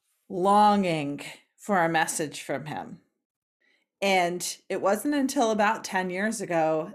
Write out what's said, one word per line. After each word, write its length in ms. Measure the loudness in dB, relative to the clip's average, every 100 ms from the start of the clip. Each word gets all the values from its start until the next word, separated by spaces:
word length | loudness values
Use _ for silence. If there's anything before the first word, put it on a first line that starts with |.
| _ _ -10
longing 920 | -2 4 6 6 6 2 0 -2 -6 -12 -18 _ _
for 280 | -2 2
a 40 | 2
message 520 | 2 0 -2 -6 -8
from 260 | -8 -8 -6
him. 340 | -10 -12 -16 _ _ _ _ _ _ _ _ _ _
And 540 | 0 2 2 -2 -8 -10 -8
it 100 | -2
wasn't 340 | 0 0 0
until 360 | 0 0 2 2
about 340 | 2 2 0
ten 240 | -2 -4 -2
years 320 | -2 -4 -4
ago 520 | -2 0 2 0 -2